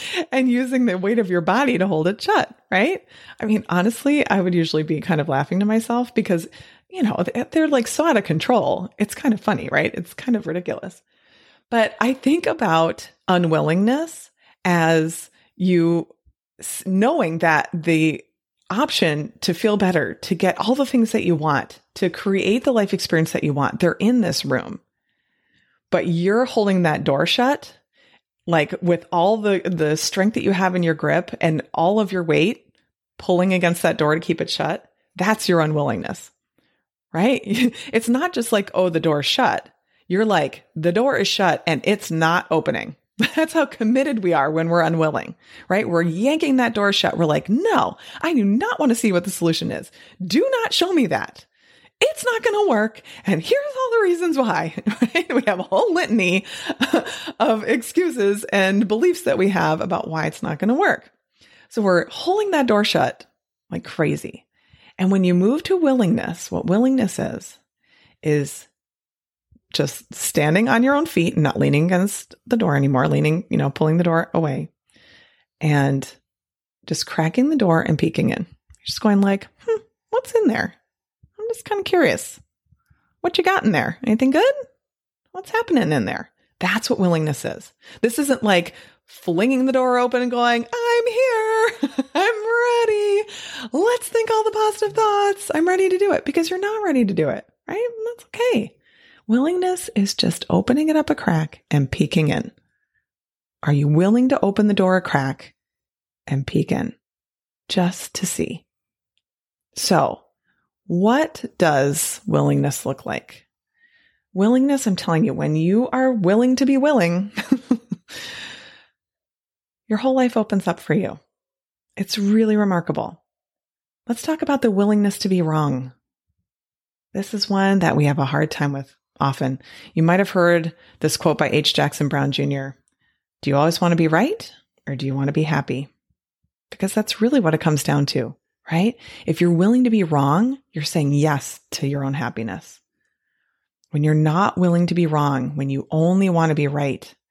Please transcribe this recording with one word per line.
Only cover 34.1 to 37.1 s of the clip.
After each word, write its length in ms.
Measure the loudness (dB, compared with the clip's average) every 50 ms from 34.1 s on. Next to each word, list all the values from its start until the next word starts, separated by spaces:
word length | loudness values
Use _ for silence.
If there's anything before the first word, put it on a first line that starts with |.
| 0
to 80 | 0
keep 200 | -2 -2 -4 -4
it 80 | -4 -6
shut. 420 | -4 -4 -4 -4 -4 -6 -10 _ _ _ _ _ -8
That's 340 | -4 -2 0 0 0 0 0
your 120 | 2 2
unwillingness, 720 | 2 0 0 -2 -2 -2 -4 -4 -6 -8 -10 -10 -14 -20 _ _ _ _ _ _ _ _ _ _ _ _ _ _ _ _